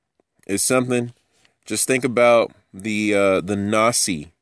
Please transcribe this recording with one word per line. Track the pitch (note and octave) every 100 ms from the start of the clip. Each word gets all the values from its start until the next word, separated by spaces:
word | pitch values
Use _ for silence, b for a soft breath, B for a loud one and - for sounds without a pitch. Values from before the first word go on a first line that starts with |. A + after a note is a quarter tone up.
| _ _ _ _ -
is | G2
something, | - B2+ B2 B2 A#2+ - _ _ _ _ -
just | A2 -
think | C3
about | B2+ A#2 A#2+ A#2 A2 - _
the, | G2 G#2 G#2 G#2+
uh, | G2+ G2 F#2+
the | E2 G2+
Nasi, | G2+ A2 A2+ A#2+ - E2 C#2+ _